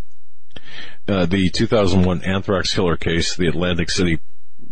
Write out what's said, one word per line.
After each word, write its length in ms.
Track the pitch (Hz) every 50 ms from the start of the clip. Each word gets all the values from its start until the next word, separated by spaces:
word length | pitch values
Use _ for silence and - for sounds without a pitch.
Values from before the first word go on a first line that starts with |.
| - - - - - - - - - - - - - - - - - - - - - -
uh, 160 | 101 92 87
the 240 | 85 95 98 92 85
two 180 | - - 113
thousand 360 | 104 127 107 101 90 92 95 90
one 180 | 92 90 82 -
anthrax 500 | 95 95 98 98 104 98 87 80 - -
killer 220 | 110 95 85 80
case, 400 | - - 87 82 85 78 - -
the 120 | - 90
Atlantic 440 | 80 71 82 90 90 87 85 82 -
City 300 | - - 90 85 82 - - - - - - - - - 120 -